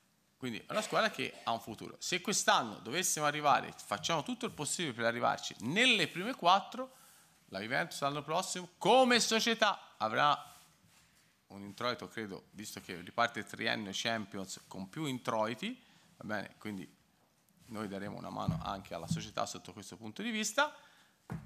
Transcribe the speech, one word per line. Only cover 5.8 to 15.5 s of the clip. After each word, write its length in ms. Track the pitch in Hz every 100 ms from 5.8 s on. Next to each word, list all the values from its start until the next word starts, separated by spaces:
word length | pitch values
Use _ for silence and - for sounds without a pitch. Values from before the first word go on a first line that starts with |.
| 254 220 151
prime 260 | 165 202
quattro, 600 | 262 170 196 202 226 262 - - - - _ _
la 100 | 95
Juventus 400 | 107 143 170 -
l'anno 220 | 139 143
prossimo 480 | 147 165 180 185 180 _
come 420 | 175 247 254 240
società 760 | - 220 233 226 208 - - -
avrà 560 | 110 117 147 143 - - - _ _ _ _ _ _ _ _
un 140 | 98
introito, 460 | 101 95 120 117 92
credo, 380 | - 110 92 -
visto 300 | - 107 -
che 200 | - 87
riparte 380 | 92 - 117 -
il 80 | 101
triennio 460 | 110 113 117 101
Champions, 680 | 98 120 113 101 101 95 - -
con 220 | - 95
più 160 | -
introiti, 760 | 156 127 - 113 107